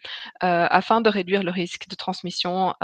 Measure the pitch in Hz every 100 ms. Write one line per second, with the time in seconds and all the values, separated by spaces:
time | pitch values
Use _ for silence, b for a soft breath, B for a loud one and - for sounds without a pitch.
0 | B B B - 180 175 170 180 - 226
1 | 220 208 175 196 175 180 175 - - 185
2 | - 185 180 - 180 180 185 -